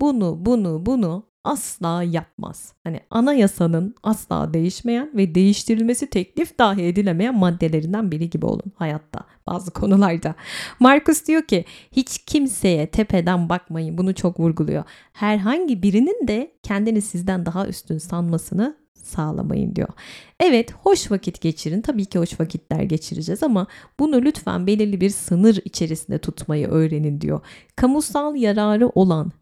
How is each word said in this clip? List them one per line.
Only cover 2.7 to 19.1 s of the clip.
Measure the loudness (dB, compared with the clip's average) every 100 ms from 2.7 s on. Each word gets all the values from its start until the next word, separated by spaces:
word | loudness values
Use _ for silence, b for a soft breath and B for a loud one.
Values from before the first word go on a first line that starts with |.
| _
Hani | -10 -10 -4
anayasanın | 0 2 4 4 4 0 2 -2 -4
asla | -2 -2 -2 -4 -2
değişmeyen | 0 0 -2 -4 -2 -2
ve | 0 2
değiştirilmesi | 4 4 4 0 0 2 0 -2
teklif | -4 -4 -4 -2 2
dahi | 2 2
edilemeyen | 0 0 0 0 0 2
maddelerinden | 2 2 0 0 -2 -2 -2
biri | -2 -4
gibi | -2 -2
olun | -4 -6
hayatta | -6 -4 -6 -8 -16 -16 b -10
bazı | -8 -8
konularda. | -4 2 4 4 2 -4 -8 B B B B
Marcus | 6 6 4 0 2
diyor | 0
ki, | 2 -2 -2 B B
"Hiç | -4 -4 -6
kimseye | -2 0 0 0 0 2 0
tepeden | -2 0 0 2 0 0
bakmayın." | -2 -4 -6 -6 -2
Bunu | -2
çok | 0 -2 0
vurguluyor. | 0 0 -2 -2 -6 B B
Herhangi | -4 -2 0 0 0 0 0
birinin | 2 4 4 0 -2
de | -4 -6 _
kendini | -6 -2 0 0
sizden | -2 -4 -2 -2 -2
daha | -4 -4
üstün | -6 -8 -8
sanmasını | -6 -4 -2 -2 -2 -2 -2 -4 _ _
sağlamayın | -12